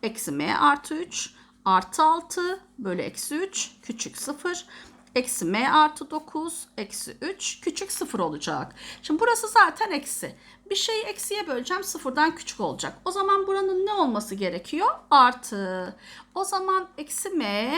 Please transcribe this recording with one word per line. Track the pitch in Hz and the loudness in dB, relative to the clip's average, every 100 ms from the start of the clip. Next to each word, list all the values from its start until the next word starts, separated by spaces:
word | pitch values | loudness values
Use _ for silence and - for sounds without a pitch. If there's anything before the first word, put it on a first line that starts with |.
Eksi | 226 226 - | -6 -6 -6
m | 143 156 - | -2 0 4
artı | 285 285 - 311 | 4 4 -2 -8
üç | 349 - - - - _ - | -6 -6 -8 -12 -20 _ 2
artı | 185 190 - | 2 2 4
altı | 311 330 330 - 359 381 - - | 4 4 0 -4 -2 -4 -10 -8
bölü | 202 180 | -4 -2
eksi | - - - 294 | -4 -6 -6 -4
üç | 381 - - - | -4 -4 -8 -10
küçük | - 226 - - | -12 -8 -8 -8
sıfır. | - 285 359 349 - - - - _ - | -8 -6 -4 -6 -10 -20 -20 -20 _ -2
Eksi | 247 - 165 | -2 -2 0
m | 202 262 | 0 4
artı | 294 302 302 285 | 6 6 2 -8
dokuz | 311 311 311 330 - - - | -8 -6 -6 -6 -8 -12 -10
eksi | 196 - - - | -10 -8 -10 -8
üç | 320 392 - - | -8 -6 -8 -4
küçük | - - 392 | -6 -6 -8
sıfır | - - 208 | -6 -6 -4
olacak. | 170 156 160 147 147 - - - | -4 -4 -6 -6 -6 -12 -16 -14
Şimdi | - 311 | -2 2
burası | 466 466 440 | 4 2 4
zaten | 453 370 311 427 | 6 6 6 -2
eksi. | 302 - - 254 - - - - | -2 -4 -8 -8 -12 -20 -20 -6
Bir | 392 | -2
şeyi | - 440 | 0 -2
eksiye | - 392 - 403 370 | -4 -6 -6 -4 -4
böleceğim, | 247 254 370 | -4 -2 -4
sıfırdan | 381 320 269 254 311 320 | -4 -6 -4 2 2 2
küçük | - - | -10 -4
olacak. | 185 - - - - | -4 -4 -8 -6 -6
O | |
zaman | 370 392 392 392 | 0 4 4 4
buranın | 392 381 370 392 | 2 2 0 0
ne | |
olması | 415 302 214 220 196 | 2 2 2 -4 -4
gerekiyor? | 190 175 - 302 - - - | -2 -4 -6 0 0 0 6
Artı. | 285 254 247 - 208 190 185 185 - - - - 349 | 8 8 6 -8 -6 -4 -4 -8 -12 -20 -20 -12 -6
O | |
zaman | 381 392 381 370 359 - | -2 -2 2 0 0 -12
eksi | 302 - 392 | -8 -6 -2
m | 349 220 202 233 | -2 0 0 0